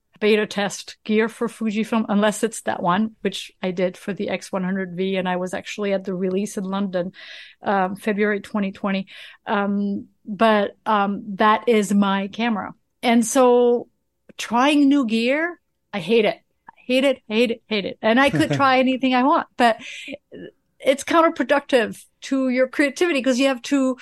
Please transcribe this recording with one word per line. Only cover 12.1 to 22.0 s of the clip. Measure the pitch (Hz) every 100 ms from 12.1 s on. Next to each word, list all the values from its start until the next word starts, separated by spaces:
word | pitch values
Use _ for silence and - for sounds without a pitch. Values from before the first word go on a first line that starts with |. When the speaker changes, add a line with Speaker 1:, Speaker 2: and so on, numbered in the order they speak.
| 196 196
Speaker 1:
camera. | 202 233 208 - - _ _
And | 247 233
so | 220 269 247 247 240 240 - _ _ _ _ -
trying | - 233 277 294 277
new | 285 226
gear, | 226 240 285 339 339 _ _ _
I | 202
hate | 165 233 202
it. | - _ _ -
I | -
hate | - 254
it, | 269 254 -
hate | 220 240
it, | - -
hate | 214 180
it. | -
And | 220 233
I | 285
could | 294 311
Speaker 2:
<laughs> | 143
Speaker 1:
try | 269 254
anything | 254 262 262
I | 254
want, | 262 320 - -
but | 240 220 - - - - _ - - - _ _
it's | - 277
counterproductive | - 330 330 330 247 285 - 254 208 190